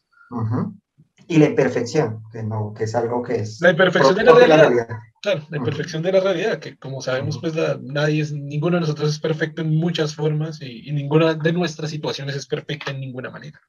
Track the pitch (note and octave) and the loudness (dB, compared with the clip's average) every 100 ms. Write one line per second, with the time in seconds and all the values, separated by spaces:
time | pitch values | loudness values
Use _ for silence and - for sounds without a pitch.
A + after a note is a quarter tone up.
0 | _ _ _ B2 A2 A#2 G#3+ - _ _ | _ _ _ -6 -4 -2 -4 -8 _ _
1 | _ _ - D#3+ D3 C#3+ C3 A#2+ - D#3 | _ _ 0 4 4 4 0 0 -2 0
2 | A2 - - A#2 G#2+ A2 G#2+ - A2 A#2+ | -2 -4 -12 -10 -6 -4 -6 -6 -4 -2
3 | A#2 A#2+ B2 A2 G#2 - F3 F3+ F#3 - | -2 -4 -4 -4 -6 0 2 4 4 6
4 | - F#3+ A3+ - - D#3+ C#3 A#2+ A#2 - | 4 6 8 8 8 8 6 4 -2 -8
5 | - _ G3+ E3 - D3+ C3+ C#3+ - D#3+ | -14 _ -2 -2 -4 -6 -4 -4 -6 -4
6 | F3 F#3 F#3+ E3+ A3 D#3 C3+ - C#3 C3 | 0 2 2 0 -2 -4 -8 -14 -12 -8
7 | C3 C3 C#3+ - E3+ D#3+ D#3+ C3 B2 C#3+ | -4 -2 -4 -4 -4 -2 -2 -4 -6 -2
8 | D3+ D3+ D3 D3 C#3 D3 E3+ F3 D#3 D3+ | 0 0 -2 -6 -6 -2 0 2 0 0
9 | D3+ D3+ D#3+ D#3 D#3 - D#3+ D#3 F3 E3+ | -2 -2 -4 -2 -4 -4 0 2 0 0
10 | D3+ - D#3 D3+ D#3+ D3+ C3+ A2+ C#3 D3 | -4 -2 -2 -2 -4 -8 -14 -14 -6 -6
11 | C#3 D#3+ E3 D#3 D#3+ E3+ - - D3+ D#3 | 0 2 4 2 0 0 -2 -6 -8 -6
12 | D3 D3+ C#3 C#3 - D3 - D3 C#3+ C3+ | -6 -6 -6 -8 -6 -8 -8 -10 -8 -8
13 | C3 B2+ A#2+ - C#3+ - | -10 -10 -12 -14 -18 -20